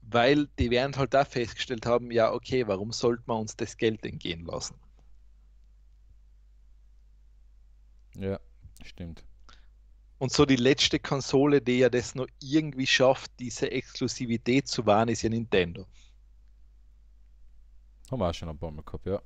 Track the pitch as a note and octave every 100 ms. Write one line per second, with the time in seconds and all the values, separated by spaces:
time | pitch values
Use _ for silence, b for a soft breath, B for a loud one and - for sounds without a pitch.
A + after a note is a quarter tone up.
0 | - A2+ A#2+ D3 D3 - B2 A#2+ C#3 C3
1 | C3+ C3+ C#3+ - A2+ - - A#2+ A#2 A#2+
2 | A#2+ A#2 A2+ A#2+ - C3+ A#2 F#2+ G#2+ A#2
3 | B2 A#2+ - A2+ G#2+ - A#2 - A#2 A2
4 | - - - E2 E2 D2+ - - - _
5 | - - - - _ _ - _ - _
6 | - - - _ _ - - - - -
7 | _ - - - - - - - - -
8 | - - F#2+ F#2+ - - - - - -
9 | E2+ D#2+ - - - b b - - -
10 | - - C3 - C#3+ C3 B2 C#3+ - D3+
11 | - C#3 - C#3 C#3+ C#3+ A#2+ B2 B2+ B2
12 | A#2 C#3 C3 - C#3 D3+ D#3 B2+ C3 -
13 | C3 C3 - - B2 - - C3 - -
14 | B2+ - B2 A2+ A#2 B2+ - - G#2+ G#2
15 | A#2 A2+ A2+ A2+ A2+ G2+ F2 F2 F#2+ b
16 | b - - - - - - - - -
17 | - - - - - - - - - -
18 | - C3 F2+ E2+ E2+ D#2 E2+ D2+ - F#2+
19 | - G2